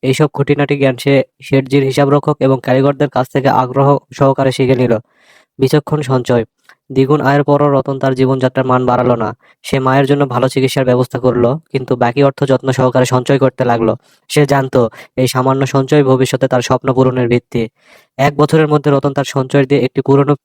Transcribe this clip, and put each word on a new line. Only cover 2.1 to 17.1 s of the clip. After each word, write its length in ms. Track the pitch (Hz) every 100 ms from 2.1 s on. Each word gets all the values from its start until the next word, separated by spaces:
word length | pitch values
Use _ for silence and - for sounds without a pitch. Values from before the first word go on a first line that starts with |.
| 143 151 151
এবং 200 | 135 131
কারিগরদের 460 | - 131 139 139 147
কাছ 240 | - 131
থেকে 160 | 139 131
আগ্রহ 480 | - 127 131 139 143 _
সহকারে 380 | - 139 131 131
শিখে 240 | 127 127 127
নিল। 220 | 123 110 - _ _ _ _ -
বিচক্ষণ 420 | 131 151 - 151
সঞ্চয়। 440 | 135 131 120 120 113 _ _ _ _
দ্বিগুণ 300 | 131 131 147
আয়ের 220 | 131 143
পরও 260 | 143 143 147
রতন 300 | 139 131 135
তার 160 | 135 131
জীবনযাত্রার 500 | 131 131 131 131 131
মান 200 | 127 127
বাড়ালো 300 | 113 127 117
না। 200 | 107 - _ _
সে 160 | - 139
মায়ের 260 | 131 135 135
জন্য 200 | 143 139
ভালো 220 | 123 127
চিকিৎসার 380 | - 131 - 127
ব্যবস্থা 340 | 123 131 127
করলো, 400 | 127 120 113 151 _
কিন্তু 240 | 135 127 123
বাকি 280 | 117 127
অর্থ 200 | 139 -
যত্ন 280 | 139 131 131
সহকারে 340 | 131 131 127 127
সঞ্চয় 340 | 127 123 139
করতে 260 | 131 - 123
লাগলো। 300 | 104 113 - _ _ _
সে 180 | - 143
জানতো, 440 | 139 135 131 117 - - -
এই 120 | 131
সামান্য 380 | 131 131 135 135
সঞ্চয় 380 | 139 131 151
ভবিষ্যতে 440 | 135 131 131 127 135
তার 140 | 127
স্বপ্ন 320 | - 127 131
পূরণের 340 | 127 131